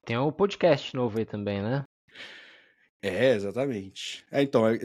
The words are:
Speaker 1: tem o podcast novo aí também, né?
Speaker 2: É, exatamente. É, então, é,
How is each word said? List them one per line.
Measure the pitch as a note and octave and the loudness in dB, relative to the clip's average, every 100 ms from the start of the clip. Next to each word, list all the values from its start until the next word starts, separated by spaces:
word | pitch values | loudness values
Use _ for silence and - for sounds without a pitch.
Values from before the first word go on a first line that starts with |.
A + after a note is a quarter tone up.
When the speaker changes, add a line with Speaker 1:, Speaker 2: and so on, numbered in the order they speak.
| - | -6
Speaker 1:
tem | A#2 | -2
o | C#3+ | -2
podcast | D3 G3+ - F3 C#3 - C3 | 0 -2 2 4 4 0 -4
novo | B2 G#2+ | -2 -2
aí | A2 | -4
também, | G#2 G2+ G2+ | -4 -4 -2
né? | G#2 C#3 C#3 _ _ - - - - - _ _ _ _ | -2 -2 -4 _ _ -20 -20 -20 -20 -20 _ _ _ _
Speaker 2:
É, | G2 F#2 C3 | -6 0 2
exatamente. | A2 G2+ G2+ C#3+ A2 F#2+ - - - - | 2 -2 -4 -4 -4 -8 -12 -12 -14 -6
É, | C3+ | 0
então, | C#3 B2+ A2 | 2 4 4
é, | A#2 | 2